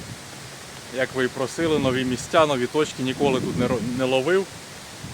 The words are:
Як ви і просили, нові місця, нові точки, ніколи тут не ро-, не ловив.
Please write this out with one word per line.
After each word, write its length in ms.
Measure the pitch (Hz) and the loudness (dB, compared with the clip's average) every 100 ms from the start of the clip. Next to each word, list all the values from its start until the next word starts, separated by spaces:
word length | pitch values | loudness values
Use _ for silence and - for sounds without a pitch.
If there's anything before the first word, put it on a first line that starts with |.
| - - - - - - - - - 123 | -12 -14 -14 -14 -14 -16 -14 -14 -8 -2
Як 140 | 127 131 | 0 2
ви 100 | 123 | 0
і 20 | |
просили, 520 | 135 127 - 165 147 | 0 -4 0 2 4
нові 260 | 135 127 127 | 4 2 0
місця, 400 | 123 - 170 151 | -2 2 4 6
нові 220 | 131 123 | 4 2
точки, 360 | 151 151 - | 2 0 0
ніколи 380 | 131 139 143 127 | -4 2 2 2
тут 180 | - - | 0 0
не 80 | 123 | 0
ро-, 300 | 123 117 123 | 0 -2 0
не 80 | 127 | 2
ловив. 400 | 131 143 190 185 - - - - - - | 2 4 2 0 -10 -14 -16 -16 -14 -10